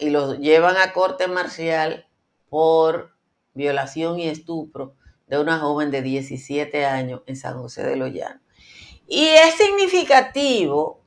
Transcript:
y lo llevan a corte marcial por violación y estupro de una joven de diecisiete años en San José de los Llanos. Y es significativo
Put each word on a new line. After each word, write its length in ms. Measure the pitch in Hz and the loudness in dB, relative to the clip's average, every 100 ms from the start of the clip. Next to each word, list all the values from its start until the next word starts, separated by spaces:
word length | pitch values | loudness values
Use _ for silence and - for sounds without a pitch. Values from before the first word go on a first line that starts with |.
y 80 | 147 | -2
lo 280 | 147 139 131 | -2 -2 -2
llevan 420 | 143 160 175 185 | 4 6 6 4
a 160 | 185 | 2
corte 340 | 185 185 185 185 | 2 -2 0 -4
marcial 800 | 180 180 - 165 160 160 - _ _ _ _ _ | -4 -6 -6 -4 -2 -2 -6 _ _ _ _ _
por 640 | 151 160 160 160 160 - _ _ _ _ | 0 2 4 4 0 -6 _ _ _ _
violación 680 | 135 143 139 - 160 165 175 | -6 -4 -2 -4 -4 -4 -4
y 100 | 165 | -6
estupro 680 | 156 - 165 - 135 135 _ _ _ - | -8 -8 -10 -10 -12 -14 _ _ _ -6
de 120 | 139 | -2
una 200 | 147 165 | 0 0
joven 320 | 147 147 147 | -2 -2 -2
de 100 | 135 | -4
diecisiete 840 | 131 135 135 127 - 143 147 147 139 | -4 -6 -6 -12 -8 -6 -4 -2 -2
años 340 | 135 127 123 - | -2 -6 -10 -12
en 100 | 135 | -12
San 240 | 127 127 | -10 -12
José 220 | 123 - | -12 -8
de 120 | 139 - | -6 -4
los 140 | 262 | -6
Llanos. 300 | 87 - - _ _ - - - - - | -8 -12 -14 _ _ -20 -20 -20 -20 -6
Y 200 | - 311 | 0 6
es 300 | 311 330 320 | 8 8 6
significativo 1500 | 415 403 381 370 320 269 254 277 285 240 160 143 156 - | 2 2 2 2 4 4 4 0 0 0 0 0 -2 -6